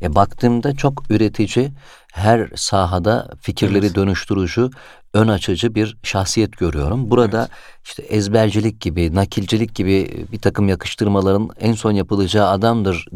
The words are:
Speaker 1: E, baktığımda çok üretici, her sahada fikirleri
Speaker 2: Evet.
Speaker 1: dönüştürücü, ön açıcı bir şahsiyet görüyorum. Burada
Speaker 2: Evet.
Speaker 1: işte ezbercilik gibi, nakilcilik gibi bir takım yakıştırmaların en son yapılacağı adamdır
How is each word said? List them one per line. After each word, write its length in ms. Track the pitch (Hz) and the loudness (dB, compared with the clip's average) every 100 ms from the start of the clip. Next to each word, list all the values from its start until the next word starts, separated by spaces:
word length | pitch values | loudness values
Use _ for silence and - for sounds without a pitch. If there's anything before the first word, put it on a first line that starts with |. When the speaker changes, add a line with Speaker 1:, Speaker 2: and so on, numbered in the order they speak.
Speaker 1:
E, 140 | 87 76 | 0 2
baktığımda 600 | 101 - 123 120 143 139 | 2 2 0 2 0 0
çok 280 | 143 139 - | -2 -2 -2
üretici, 600 | 107 107 - 101 - 139 139 - - _ | 2 2 0 -2 0 -2 -6 -20 -20 _
her 360 | 82 98 117 101 - | -2 2 4 2 -6
sahada 760 | - 98 87 92 92 117 - - | -2 0 2 0 0 0 -4 -10
fikirleri 440 | - - 98 101 101 | -8 -2 0 2 0
Speaker 2:
Evet. 100 | 92 | 0
Speaker 1:
dönüştürücü, 760 | 98 92 - 98 90 - 127 - - - - | 0 -2 -2 -2 0 0 -2 -2 -20 -20 -2
ön 140 | 104 110 | 2 4
açıcı 480 | 101 - 92 107 107 | 2 -2 -2 0 0
bir 220 | 107 - | -2 -4
şahsiyet 540 | - 98 95 - 107 - | -6 -4 -2 0 -2 0
görüyorum. 540 | 87 76 71 117 110 | -2 -2 -2 -2 0
Burada 280 | 120 113 110 | 2 2 0
Speaker 2:
Evet. 100 | 120 - - - - | -4 -10 -20 -20 -18
Speaker 1:
işte 180 | - | -16
ezbercilik 800 | - 107 101 110 110 104 107 - | -4 -2 2 2 2 2 -2 -4
gibi, 340 | 95 80 82 87 | -6 -2 0 0
nakilcilik 600 | 98 - 95 110 110 - | 0 -2 -2 -2 -2 -2
gibi 500 | 92 95 - - - | 0 0 0 -8 -10
bir 80 | 107 | -2
takım 300 | 98 - 98 | -2 2 2
yakıştırmaların 800 | 92 - - 104 101 95 98 110 - | 0 -4 -2 0 2 2 0 -2 -2
en 140 | 107 | -2
son 180 | 110 110 | 0 0
yapılacağı 580 | 104 90 101 92 107 98 | 0 0 0 2 2 4
adamdır 560 | 98 113 117 98 85 - | 4 2 2 0 -2 -6